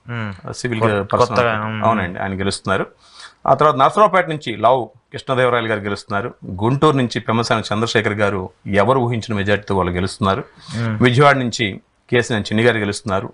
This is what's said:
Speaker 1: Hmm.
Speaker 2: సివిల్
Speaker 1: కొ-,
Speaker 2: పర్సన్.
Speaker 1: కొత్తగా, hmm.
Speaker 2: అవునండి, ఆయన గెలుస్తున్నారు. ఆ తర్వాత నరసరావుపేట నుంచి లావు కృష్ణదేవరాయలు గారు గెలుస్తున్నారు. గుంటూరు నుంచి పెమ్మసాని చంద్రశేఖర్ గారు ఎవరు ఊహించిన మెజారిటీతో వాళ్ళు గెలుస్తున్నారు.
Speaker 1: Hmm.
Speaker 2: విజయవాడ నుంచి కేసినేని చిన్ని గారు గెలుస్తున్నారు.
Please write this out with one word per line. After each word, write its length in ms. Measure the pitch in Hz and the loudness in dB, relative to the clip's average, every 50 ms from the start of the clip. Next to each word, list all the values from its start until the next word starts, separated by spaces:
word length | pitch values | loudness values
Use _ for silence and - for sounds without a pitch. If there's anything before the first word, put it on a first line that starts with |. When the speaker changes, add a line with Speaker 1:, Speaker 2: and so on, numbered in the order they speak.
| _ 120 | _ -10
Speaker 1:
Hmm. 440 | 120 117 110 104 95 - - - - | -8 -8 -8 -8 -10 -10 -12 -14 -10
Speaker 2:
సివిల్ 260 | - - 127 117 110 | -8 -6 -4 -2 0
Speaker 1:
కొ-, 100 | 113 110 | 0 2
Speaker 2:
పర్సన్. 280 | 104 101 98 101 - | 2 0 -2 0 0
Speaker 1:
కొత్తగా, 500 | 113 123 117 113 123 120 117 110 107 107 | 2 2 2 2 0 0 0 0 -2 -4
hmm. 180 | 110 110 107 104 | -6 -4 -2 0
Speaker 2:
అవునండి, 340 | 110 113 104 92 87 90 - | 0 2 0 -2 -4 -6 -6
ఆయన 200 | 104 98 98 92 | -6 -4 -4 -4
గెలుస్తున్నారు. 480 | 98 98 - - - 104 95 131 - - - _ _ _ - - - - _ _ - | -2 -4 -4 -4 -2 -2 -2 -2 -2 -4 -10 _ _ _ -20 -20 -20 -20 _ _ 0
ఆ 60 | 139 143 | 2 4
తర్వాత 220 | 131 151 151 143 | 4 4 4 4
నరసరావుపేట 540 | 131 135 151 - 202 214 196 180 185 175 160 | 4 2 4 4 4 4 4 4 2 0 0
నుంచి 260 | 156 147 - 127 107 | -4 -6 -6 -8 -2
లావు 300 | 104 110 117 131 131 110 | 2 2 4 4 2 0
కృష్ణదేవరాయలు 840 | - - _ _ _ - 127 - - 131 123 127 123 120 117 113 | -4 -10 _ _ _ -16 -10 -6 -2 0 2 2 2 2 2 0
గారు 120 | 110 110 104 | 0 -2 -2
గెలుస్తున్నారు. 540 | 98 104 101 - - - 107 101 98 120 - _ - | -2 -4 -6 -6 -6 -6 -6 -4 -4 -6 -10 _ -14
గుంటూరు 520 | - 98 90 104 117 135 139 156 151 143 | -12 -6 -2 0 0 2 4 4 4 4
నుంచి 220 | 135 123 110 - 117 | 2 0 -2 -4 -4
పెమ్మసాని 440 | - - 113 117 117 - 123 110 98 - 104 | -4 -2 -2 0 0 0 0 -2 -2 -2 -2
చంద్రశేఖర్ 400 | 104 117 113 - 113 107 113 104 | -2 -2 0 0 0 0 0 0
గారు 360 | 104 104 101 101 92 92 - - _ - | 0 0 0 0 -2 -6 -10 -12 _ -8
ఎవరు 320 | 104 98 101 98 113 131 135 | -2 0 2 2 2 2 2
ఊహించిన 380 | 120 120 123 113 - - 107 | 0 -2 -2 -4 -4 -4 -4
మెజారిటీతో 380 | 101 95 101 104 101 - - 98 | -2 0 0 0 -2 -2 -2 -2
వాళ్ళు 160 | 95 87 87 | 0 0 0
గెలుస్తున్నారు. 520 | 90 90 95 95 - - 107 95 92 - - - _ - - - - | -2 -2 -2 -4 -4 -2 0 0 0 -2 -4 -10 _ -20 -16 -10 -8
Speaker 1:
Hmm. 260 | 113 117 113 107 107 120 | -6 -4 -4 0 2 2
Speaker 2:
విజయవాడ 340 | 127 120 131 147 143 135 | 4 4 6 4 4 4
నుంచి 440 | 135 123 117 - - 117 98 95 - - _ _ _ _ - | 2 0 -4 -2 -2 -2 -4 -4 -6 -12 _ _ _ _ -2
కేసినేని 320 | 123 123 117 - 120 104 98 | 0 0 0 0 -2 -4 -2
చిన్ని 200 | - 107 107 117 | -2 0 2 4
గారు 140 | 120 110 | 4 2
గెలుస్తున్నారు. 560 | 110 104 101 98 - - 107 95 98 - - | 2 0 -4 -4 -4 -4 -4 -4 -4 -4 -6